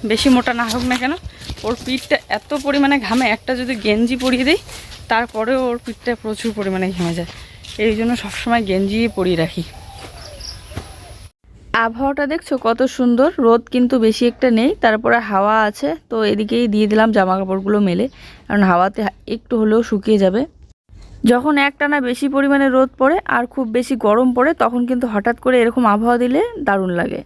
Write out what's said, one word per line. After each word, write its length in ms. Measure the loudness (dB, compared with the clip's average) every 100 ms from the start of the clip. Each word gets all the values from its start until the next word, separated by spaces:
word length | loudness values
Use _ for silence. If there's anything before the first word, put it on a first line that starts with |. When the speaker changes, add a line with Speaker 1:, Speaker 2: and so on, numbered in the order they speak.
Speaker 1:
বেশি 240 | -2 0 4 4
মোটা 160 | 2 -2
না 40 | -2
হোক 100 | -2 -2
না 60 | -2
কেন, 100 | -2 -4 -8 -16 -14 -8
ওর 120 | -6 -6
পিঠটা 320 | -4 -6 -4 -6 -4
এত 220 | -8 -6 -6
পরিমাণে 320 | -2 0 2 0
ঘামে। 280 | 0 0 0 -2
একটা 160 | -4 -6
যদি 140 | -4
গেঞ্জি 420 | -4 -2 0 0 0
পরিয়ে 280 | -2 0
দিই, 140 | 0 0 -4 -18 -16 -18 -4
তারপরেও 520 | -2 -2 -4 -2 -2 -2
ওর 100 | -4
পিঠটা 280 | -8 -10 -6 -6
প্রচুর 280 | -6 -6 -6 -4
পরিমাণে 280 | -4 -2 -4 -2
ঘেমে 180 | -4
যায়, 160 | -4 -8 -12 -20 -20 -16 -2
এই 140 | 0 0
জন্য 140 | 0 -2
সবসময় 460 | -6 -8 -2 -2 0
গেঞ্জি 280 | 0 0 0 -2 0
পরিয়ে 220 | 0 0
রাখি। 200 | -2 -4 -10 -12 -20 -18 -18 -18 -20 -16 -16 -18 -14 -14 -14 -20 -20 -20 -20 _ _ -20 -6
Speaker 2:
আবহাওয়াটা 520 | -2 -2 -2 -4 -2 -2
দেখছো 280 | -4 -4 -2
কত 180 | 0 2
সুন্দর, 480 | 0 2 2 4 2 4
রোদ 240 | 4 4 2
কিন্তু 200 | 0 2 2
বেশি 260 | 2 2 0
একটা 220 | 2 2
নেই, 200 | 4 2
তারপরে 440 | 2 0 2 2 0
হাওয়া 360 | 2 0 2 2 0
আছে। 200 | -2 -4 -4 _
তো 60 | -2
এদিকেই 440 | 0 0 0 0 2
দিয়ে 180 | 2 2
দিলাম 220 | 4 4
জামা 220 | 4 2 0
কাপড়গুলো 400 | -2 -4 0 2
মেলে, 240 | 2 0 -2 -6 -20 -20 -4
কারণ 160 | 2
হাওয়াতে 380 | 4 4 2 0 -6 -6 -10
একটু 200 | -10 _ 0
হলেও 200 | 2 2
শুকিয়ে 360 | 2 -2 2 4
যাবে। 220 | 4 2 -4 -10 -20 _ _ -20 -20 -2 2
যখন 280 | 2 4 2
একটানা 420 | 2 0 -2 0
বেশি 260 | -2 -2 0
পরিমাণে 380 | 2 2 4 4
রোদ 220 | 4 2 2
পড়ে 180 | 2 2 0
আর 180 | -2 -2
খুব 200 | -4 -2
বেশি 260 | -2 -2 0
গরম 320 | 2 4 2
পড়ে, 160 | 2 2
তখন 260 | 2 0 0 -2
কিন্তু 200 | -2 0
হঠাৎ 300 | -2 -2 -2
করে 120 | 2 2
এরকম 240 | 2 2 2
আবহাওয়া 320 | 2 2 2
দিলে 220 | 2 0 -2 -2
দারুণ 320 | -2 0 0 -2
লাগে। 220 | -4 -6